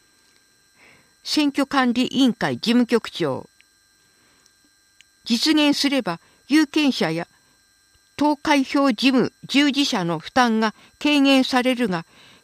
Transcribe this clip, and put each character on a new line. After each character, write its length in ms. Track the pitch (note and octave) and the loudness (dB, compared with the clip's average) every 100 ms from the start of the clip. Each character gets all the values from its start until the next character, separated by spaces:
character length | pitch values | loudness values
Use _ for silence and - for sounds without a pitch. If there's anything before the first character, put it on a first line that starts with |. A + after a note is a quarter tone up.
| _ _ _ _ _ _ _ _ - _ _ _ | _ _ _ _ _ _ _ _ -20 _ _ _
選 260 | - D#4 D4 | -6 -2 0
挙 160 | C#4 C4+ | -2 -2
管 280 | C#4+ B3+ | 0 0
理 140 | A#3 B3+ | 0 -2
委 120 | - | 0
員 140 | C4 | 0
会 220 | - D#3+ B2 | 0 -4 -4
事 160 | - | 0
務 140 | A#3+ A#3 | 0 2
局 240 | A#3 - | -2 -4
長。 400 | - D#3 A#2+ - _ _ _ _ _ _ _ _ _ _ _ _ _ _ _ _ _ | -6 -6 -6 -12 _ _ _ _ _ _ _ _ _ _ _ _ _ _ _ _ _
実 320 | - A3+ D4+ D4+ | -4 0 2 2
現 220 | D4 C#4 | 2 2
す 120 | C#4 | 0
れ 120 | C#4 | -2
ば 180 | G3+ E3+ _ _ - | -4 -10 _ _ 0
有 200 | D4 D#4 | 2 2
権 240 | D#4+ D4 | 0 0
者 200 | - E3+ | 0 -4
や 160 | E3 F3 _ _ _ _ _ _ _ _ - | -4 -10 _ _ _ _ _ _ _ _ -2
投 200 | D4 D4 | -2 -2
開 280 | - C#4+ | 0 0
票 280 | C4 C#4+ C#4 | 0 0 0
事 200 | A3 B3+ | 2 0
務 200 | C4 F#3 - - | 2 0 -6 -2
従 260 | C4+ D4 | 0 2
事 140 | C#4 C#4 | 0 -2
者 180 | G#3+ | -2
の 160 | E3+ D#3+ | -4 -6
負 140 | - | -4
担 260 | - A#3+ A3 | 0 2 0
が 140 | A3 - - _ | -2 -6 -18 _
軽 200 | D4 D4 | 0 2
減 220 | C#4 C4+ | 4 4
さ 180 | B3+ C4 | 2 0
れ 120 | B3 | 0
る 140 | A#3+ A#3 | -2 -2
が、 180 | F3 - _ - - | -4 -8 _ -20 -20